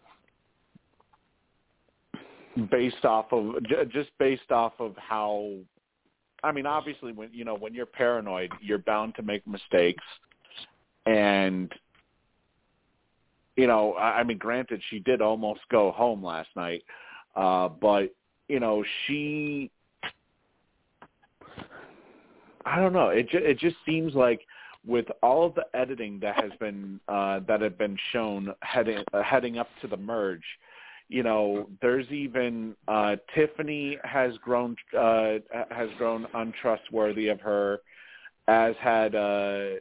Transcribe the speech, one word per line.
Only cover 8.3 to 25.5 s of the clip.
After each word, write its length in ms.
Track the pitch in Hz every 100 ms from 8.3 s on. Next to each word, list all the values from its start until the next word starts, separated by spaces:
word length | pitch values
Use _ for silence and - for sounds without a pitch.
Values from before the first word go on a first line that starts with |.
| 92 90 -
you're 160 | 101 104
bound 380 | 110 107 110 113
to 80 |
make 220 | 107 104 -
mistakes. 560 | 98 - 90 87 90 - - _ _ - - - _ _ _ 113
And, 680 | 107 101 98 95 92 90 - _ _ _ _ _ _ _ _ _ _ _ _ _ _ _ _ _ -
you 120 | 127
know, 260 | 113 107
I, 260 | 87 110 110
I 40 |
mean, 140 | 120 104
granted, 440 | 110 123 120 107 -
she 100 | 107
did 220 | 127 123
almost 400 | 107 110 107 104 -
go 200 | 117 98
home 320 | 90 120 107
last 260 | 90 80 80 92
night, 280 | 87 85 - - - - - 95
uh, 340 | 95 92 90
but, 440 | 78 104 101 95 - _ _ -
you 100 | 139
know, 240 | 113 107 101 - -
she, 640 | 147 147 151 147 143 127 _ _ _ - - _ _ _ _ _ _ _ _ - _ _ _ - - - - - - - - _ _ _ - 127
I 140 | 165
don't 120 | 185
know. 160 | 180 110
It 200 | 92 -
ju-, 80 | 170
it 220 | 151 147
just 180 | 170 165 -
seems 280 | 160 160
like 280 | 135 123 113 - - - - 107
with 200 | 120 113 -
all 220 | 120 143
of 100 | 170